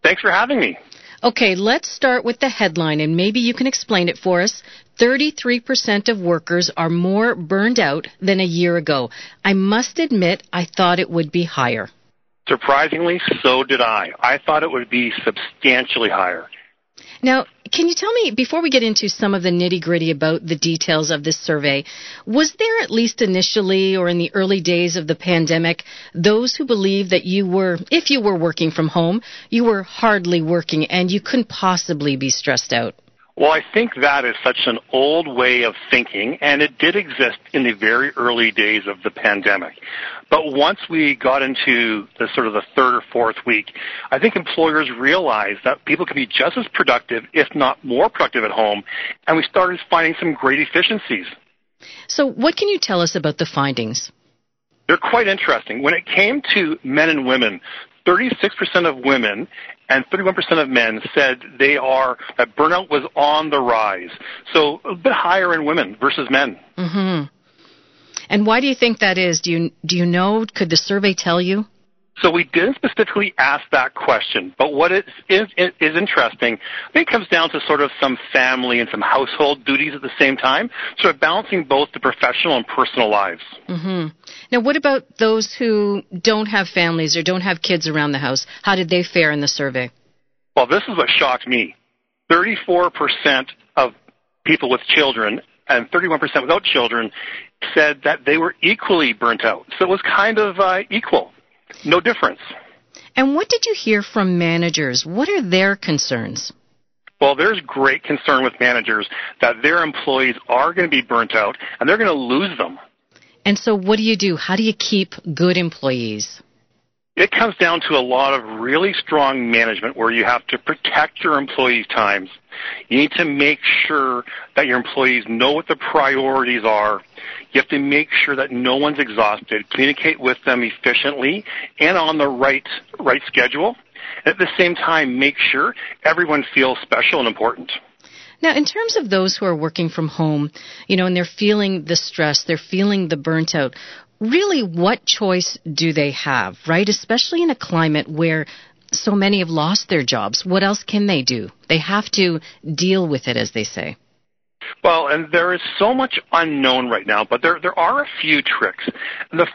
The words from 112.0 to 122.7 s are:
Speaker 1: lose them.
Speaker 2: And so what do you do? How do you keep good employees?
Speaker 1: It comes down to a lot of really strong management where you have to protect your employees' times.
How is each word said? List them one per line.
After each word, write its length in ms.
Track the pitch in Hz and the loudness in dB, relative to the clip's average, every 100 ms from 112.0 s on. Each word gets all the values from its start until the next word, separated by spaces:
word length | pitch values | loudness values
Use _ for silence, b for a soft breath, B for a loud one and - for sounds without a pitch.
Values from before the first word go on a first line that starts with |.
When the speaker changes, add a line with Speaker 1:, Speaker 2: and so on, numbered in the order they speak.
| 214 | 2
Speaker 1:
lose 420 | 151 123 135 196 135 | 0 0 0 0 -4
them. 180 | 90 - - _ _ b b b | -8 -8 -20 _ _ b b b
Speaker 2:
And 140 | 202 202 | -2 0
so 160 | - | 0
what 220 | 208 185 | 0 2
do 80 | 214 | 2
you 120 | 220 | 2
do? 200 | 208 196 | 2 0
How 200 | 160 - | -2 -2
do 60 | 196 | 0
you 120 | 220 | 0
keep 400 | 208 - 202 190 - - | -2 -2 0 -2 -8 -10
good 240 | 151 180 180 | 0 2 2
employees? 880 | 170 - 135 127 113 107 104 - _ _ _ _ _ _ _ | -2 -2 -2 -2 -4 -6 -10 -12 _ _ _ _ _ _ _
Speaker 1:
It 140 | - 190 | 0 0
comes 260 | - 226 185 | 2 0 0
down 240 | 175 170 | 0 0
to 140 | - | 0
a 60 | 147 | 0
lot 320 | 127 127 139 | 2 2 2
of 260 | 135 110 110 | 0 -4 -8
really 320 | 120 147 196 | -2 0 0
strong 580 | - - 151 135 135 120 | -4 -2 2 2 0 0
management 440 | 117 117 98 113 | 2 2 -2 -6
where 140 | - 113 | -2 0
you 160 | 117 | 2
have 200 | 110 120 - | 0 0 -2
to 100 | 123 | -6
protect 680 | - 156 - 147 151 - | -6 -6 -2 0 0 -2
your 140 | 170 147 | -2 0
employees' 480 | 139 - 127 120 | -2 0 2 0
times. 440 | 104 120 104 101 92 - _ B B | -2 0 2 0 -4 -18 _ B B